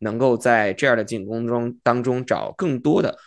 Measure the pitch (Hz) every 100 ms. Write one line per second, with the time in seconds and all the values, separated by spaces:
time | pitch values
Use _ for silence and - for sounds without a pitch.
0 | 107 113 131 117 123 117 104 95 139 117
1 | 101 113 98 113 117 120 120 120 - 123
2 | 127 123 127 135 - - 180 131 147 156
3 | - -